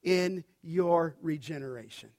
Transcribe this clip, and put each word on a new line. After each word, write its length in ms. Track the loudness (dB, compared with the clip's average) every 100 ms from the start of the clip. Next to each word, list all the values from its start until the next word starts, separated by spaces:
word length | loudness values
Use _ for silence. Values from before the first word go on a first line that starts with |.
in 400 | 2 2 2 -4 -10 _
your 540 | -4 0 4 4 4 -2
regeneration. 880 | -4 -4 -6 -10 -8 -10 -12 -18 -20